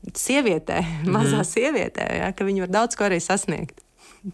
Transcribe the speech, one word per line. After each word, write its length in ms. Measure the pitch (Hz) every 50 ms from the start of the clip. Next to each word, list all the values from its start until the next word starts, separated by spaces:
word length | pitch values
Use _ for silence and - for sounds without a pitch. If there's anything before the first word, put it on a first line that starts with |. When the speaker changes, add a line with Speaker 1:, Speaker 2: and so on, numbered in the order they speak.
| - - -
Speaker 1:
sievietē, 640 | - - - 254 285 277 220 175 156 - - - 170 170 165 165
<laughs> 80 | 156
Speaker 2:
Mhm. 80 | 156 185
Speaker 1:
mazā 320 | 185 - 139 139 - -
sievietē, 640 | - - - 220 240 294 311 233 - - - - - - - -
ja, 120 | 180 185 190
ka 120 | - 202
viņi 140 | 196 196 196
var 80 | 185 180
daudz 260 | 185 214 233 233 -
ko 80 | - 208
arī 120 | 180 185 170
sasniegt. 640 | 165 - 185 202 - - 160 - - - - - - _ _ _ - - - - - 196